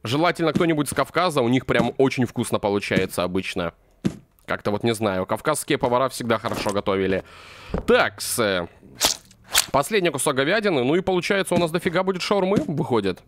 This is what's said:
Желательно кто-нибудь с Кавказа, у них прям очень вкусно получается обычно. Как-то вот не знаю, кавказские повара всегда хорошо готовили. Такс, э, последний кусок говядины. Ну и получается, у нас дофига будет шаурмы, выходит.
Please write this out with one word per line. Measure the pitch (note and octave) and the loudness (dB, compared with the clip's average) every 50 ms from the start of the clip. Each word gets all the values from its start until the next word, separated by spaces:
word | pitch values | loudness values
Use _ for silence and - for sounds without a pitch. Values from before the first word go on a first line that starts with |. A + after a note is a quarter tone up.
| - | -4
Желательно | A2+ B2+ D3 E3 F3 E3 - E3 D#3 C#3+ | -2 0 2 2 2 2 2 0 0 2
кто-нибудь | - F3+ E3 E3 D3 D3 - | 2 2 2 2 2 0 -2
с | - | -2
Кавказа, | - C3+ - - D#3 F3+ F3+ D3 C#3+ | -4 -4 -2 0 0 0 2 2 2
у | A#2+ A#2 | 2 4
них | B2+ C3 - | 2 2 2
прям | - B2+ A#2+ A#2 A#2+ - | 2 2 2 2 0 2
очень | - C3+ C3+ - C3 B2 | 2 2 2 4 0 -2
вкусно | - - B2+ A2+ - - G#2 | -2 -2 -6 -2 -2 -2 0
получается | - G2+ G2+ G2+ - - G#2 F#2+ F#2+ F2+ - - F2+ | 0 2 0 0 0 0 0 0 0 0 -2 -4 -2
обычно. | F2+ F2+ F#2+ F#2 - - F#2 F2 E2+ - _ _ _ _ _ - - - - - _ _ _ _ - | -2 -2 -4 -4 -4 -4 -4 -4 -4 -6 _ _ _ _ _ -6 -6 -6 -6 -20 _ _ _ _ -6
Как-то | F#2 F#2 - G#2+ | -6 -4 -2 -2
вот | G#2 G#2 - | -2 0 0
не | A#2 A#2 | 0 0
знаю, | G2+ A2+ G#2 F#2+ F#2 F#2+ | 2 0 0 0 0 -2
кавказские | - A2 A2 - D#3 D3+ - - - D3+ | -2 -4 -2 0 -2 -2 -2 -2 -2 -2
повара | B2+ - B2 A#2+ B2 C3+ B2+ | 0 2 0 2 2 0 0
всегда | - - B2+ A2+ A2+ A2 | -4 -6 -2 0 0 0
хорошо | - A2 G#2 - - G#2+ | 0 -4 -6 -2 -4 -2
готовили. | G2+ G2+ - G#2 F#2+ G2 F#2+ F#2+ F#2+ F#2 - - - - - - - - - - - - - | -2 0 0 0 0 2 2 0 0 -2 -4 -8 -20 -20 -20 -20 -20 -20 -12 -8 -8 -4 2
Такс, | - A#3+ B3 D#3+ G#2+ - - - - - B2 | 4 4 4 4 0 -2 -8 -8 -6 -2 0
э, | A#2 G2+ F#2+ F2+ E2+ - - - - - - - - - - - - - - _ - - - - - - | 0 2 2 0 -2 -6 -12 -20 -20 -20 -6 -2 -2 -2 -2 -4 -10 -20 -20 _ -16 -4 -2 -2 -2 0
последний | - C3+ C#3+ - A3 G#3 F3 E3+ | 0 0 0 2 0 0 0 0
кусок | C#3+ B2 - D#3 C#3 | 0 0 -2 0 0
говядины. | B2+ C3+ D3+ G3 A3+ G#3 G#3 E3+ C3 A#2+ | 2 0 2 0 0 0 0 0 2 2
Ну | C3 D#3 | 2 2
и | F#3 | 2
получается, | F3+ - F#3 F3+ - - G3+ G3 F#3 - F3+ | 2 0 0 0 0 0 0 0 0 0 0
у | F3 | 0
нас | F3 D#3 | 0 0
дофига | D#3+ F3 - F#3 E3 F#3 | -2 -2 -2 0 0 0
будет | F#3 F#3 F#3+ F3 - | 0 0 -2 -4 -2
шаурмы, | - G#3+ G3 F#3 F#3 G3+ A3+ G#3 | 0 0 2 2 2 2 0 0
выходит. | G3 D#3 C#3 - - B2 A2+ G2 F#2+ F2 - - | 0 -2 -4 -2 0 0 0 2 0 -4 -4 -12